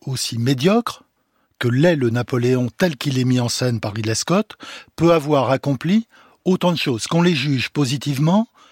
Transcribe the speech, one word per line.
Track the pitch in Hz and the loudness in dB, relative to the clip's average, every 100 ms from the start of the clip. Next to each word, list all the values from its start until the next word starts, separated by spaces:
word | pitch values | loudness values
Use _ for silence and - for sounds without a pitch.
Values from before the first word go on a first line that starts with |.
| - | -10
aussi | 127 - 117 | -8 -6 -2
médiocre | 120 131 165 226 - - _ _ _ _ _ - | -2 2 2 2 -2 -10 _ _ _ _ _ -4
que | 123 | -2
l'est | 127 170 156 | 2 4 4
le | 120 | 0
Napoléon | 120 117 127 123 127 123 - | -2 -2 0 0 0 -2 -2
tel | 185 139 | -2 -2
qu'il | 147 127 | -4 0
est | |
mis | 127 127 | 2 0
en | 120 | 0
scène | - 127 113 | -2 -2 -2
par | 110 | -4
Ridley | 107 110 110 | -6 -4 -4
Scott | - 185 - - - - - - | 0 -2 -2 -10 -18 -20 -14 0
peut | 165 | 4
avoir | 165 143 143 120 | 4 2 0 2
accompli | 135 143 131 160 214 226 _ _ _ | 0 0 -2 0 0 0 _ _ _
autant | - 185 180 | -2 0 0
de | 160 | 0
choses. | - 117 - | -2 -4 -2
Qu'on | 165 | 2
les | 175 156 | 2 2
juge | 143 131 - | 0 -2 -2
positivement | 143 135 131 143 131 156 202 233 _ - | -2 -2 -2 -4 0 2 2 0 _ -20